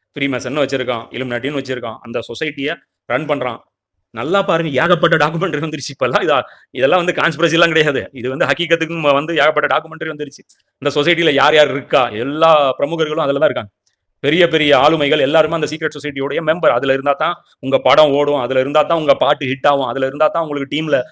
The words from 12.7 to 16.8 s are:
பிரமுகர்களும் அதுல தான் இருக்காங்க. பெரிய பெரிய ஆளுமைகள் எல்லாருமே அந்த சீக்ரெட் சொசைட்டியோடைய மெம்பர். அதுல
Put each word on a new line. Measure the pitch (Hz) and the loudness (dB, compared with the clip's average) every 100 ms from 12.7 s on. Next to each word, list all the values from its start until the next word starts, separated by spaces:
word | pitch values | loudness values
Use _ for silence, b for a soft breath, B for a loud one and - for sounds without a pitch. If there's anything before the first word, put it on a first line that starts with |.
| - | 0
பிரமுகர்களும் | 143 165 156 156 | -4 -2 -2 -2
அதுல | 143 139 | -2 -2
தான் | 151 | -4
இருக்காங்க. | 120 104 _ _ _ _ _ | -6 -10 _ _ _ _ _
பெரிய | 139 170 170 | -2 2 2
பெரிய | 156 147 135 | 2 4 4
ஆளுமைகள் | 147 160 143 151 | 4 2 0 0
எல்லாருமே | 135 156 156 | 2 2 2
அந்த | 165 147 | -2 -4
சீக்ரெட் | 156 156 147 | -4 -6 -6
சொசைட்டியோடைய | 147 139 139 147 156 | -8 -6 -4 -2 -2
மெம்பர். | 170 160 | 0 2
அதுல | 123 | 2